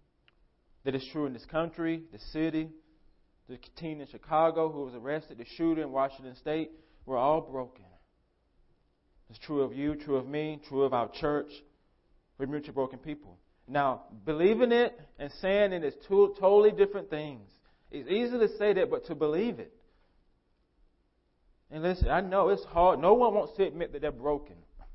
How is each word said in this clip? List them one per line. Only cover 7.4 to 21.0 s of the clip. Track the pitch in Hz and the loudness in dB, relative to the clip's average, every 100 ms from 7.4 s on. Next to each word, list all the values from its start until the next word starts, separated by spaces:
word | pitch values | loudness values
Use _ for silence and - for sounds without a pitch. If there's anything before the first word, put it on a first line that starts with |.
| 156 131 123 - 92 _ _ _ _ _ _ _ _ _ _ _ _ _ _ | -2 -8 -10 -14 -20 _ _ _ _ _ _ _ _ _ _ _ _ _ _
It's | 110 | -18
true | - 147 | -6 -2
of | 135 | -2
you, | 131 143 151 | -2 -6 -6
true | 151 139 | -2 -2
of | 131 | -2
me, | 147 156 151 - | -6 -6 -8 -6
true | 135 | 0
of | 135 | 2
our | 123 117 | 2 -2
church. | - 151 147 - - - _ _ _ _ _ _ - | -4 -2 -2 -4 -12 -20 _ _ _ _ _ _ -10
We're | 135 | -6
mutually | 147 151 | -6 -6
broken | 139 131 127 | -4 -4 -6
people. | 156 147 - 90 _ _ - | -14 -14 -16 -20 _ _ -6
Now, | 143 139 117 - 110 | -2 0 -2 -8 -10
believing | - 156 180 220 247 | -6 2 4 4 4
it | 233 240 - 147 - | 4 2 -2 -16 -14
and | 143 - | -14 -6
saying | 190 202 208 | 0 2 2
it | 185 | 0
is | 151 - - | -4 -6 2
two | 196 202 202 | 6 6 4
totally | 196 208 214 | 6 8 8
different | 175 196 202 170 | 6 2 0 -6
things. | 151 151 131 98 _ _ _ _ | -8 -8 -12 -18 _ _ _ _
It's | 147 127 | -12 -4
easy | 196 240 247 | -2 0 2
to | 214 - | 0 2
say | 208 | 0
that, | 185 170 | 2 0
but | 156 - | -2 -6
to | 147 | -2
believe | 151 156 233 226 | 0 0 -2 -4
it. | 85 - _ _ _ _ _ _ _ _ _ _ _ _ | -12 -20 _ _ _ _ _ _ _ _ _ _ _ _